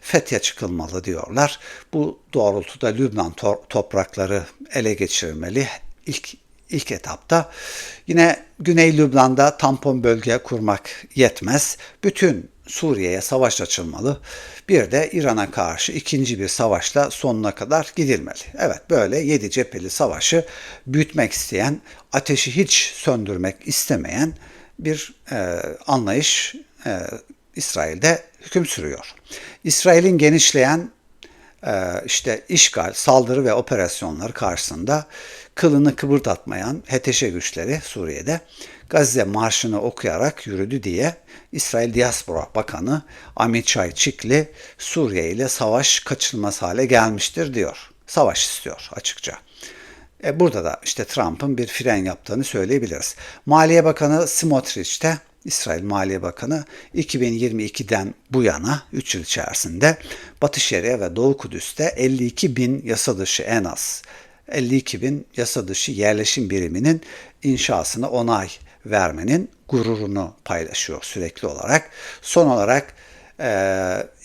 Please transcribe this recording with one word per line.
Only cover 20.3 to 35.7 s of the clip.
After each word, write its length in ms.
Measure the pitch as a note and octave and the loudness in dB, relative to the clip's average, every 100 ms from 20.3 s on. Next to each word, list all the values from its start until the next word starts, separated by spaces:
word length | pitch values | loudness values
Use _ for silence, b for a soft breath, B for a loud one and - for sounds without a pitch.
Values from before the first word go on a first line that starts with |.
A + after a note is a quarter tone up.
| E3 E3 B B B B | 2 0 B B B B
büyütmek 460 | C#3+ D3+ C3 A2+ | 0 0 0 0
isteyen, 480 | - - F#2+ B2 D3+ - B B | -2 -4 -2 0 -2 -8 B B
ateşi 440 | C3+ - C#3 C3+ C3+ | -2 0 0 2 2
hiç 360 | G3 - - - | 4 2 2 -2
söndürmek 600 | - A#2+ G2+ F#2 F#2 - | 0 0 0 -2 -4 -4
istemeyen 680 | - - - G2 - F#2+ D#3 - B B B B | -4 -2 0 -2 -2 -2 -2 -4 B B B B
bir, 360 | D#3 D3+ - - - | -4 -4 -6 -16 -8
e, 280 | A#2+ F2+ F2 - - - | -4 -4 -4 -6 -8 -2
anlayış, 680 | C3+ G#2 A#2 D3+ - - C#4+ - _ B2+ | 0 0 0 0 0 -4 -8 -20 _ -8
e, 140 | F#2 E2+ - - - _ - | -6 -8 -12 -16 -20 _ -10
İsrail'de 640 | - - D#2 D#2+ D3+ E3 - _ | -6 -4 -4 0 2 2 -2 _
hüküm 260 | - F#3 E3+ | -4 -2 0
sürüyor. 480 | - D2+ C2+ - - - B B B | -4 -6 -8 -12 -20 -20 B B B
İsrail'in 540 | - - F#3 E3+ F#3 F3 | -2 2 6 8 8 6
genişleyen, 720 | D3+ D#3+ - C#3+ C3 D#3+ F3 - _ _ - B B B - | 6 6 6 6 4 2 -2 -12 _ _ -20 B B B -4
e, 60 | G2+ F#2 F2+ B2+ | -2 -2 -4 -2
işte 380 | - C3 A2 - | -2 -2 -4 0
işgal, 440 | F3+ - - E2+ | 4 4 4 -4
saldırı 520 | - - C3 A#2+ C3 | 0 6 6 6 2
ve 100 | B2+ | 2
operasyonlar 800 | G#2+ B2 A#2 F2+ - F2 D2+ A2 | 2 2 0 0 -2 -8 -6 -8
karşısında 720 | - G2 F2 - D2+ G#2 D3+ D3 B B B B | -4 -2 -2 -4 -4 -2 -2 -2 B B B B
kılını 420 | - E3+ | 2 4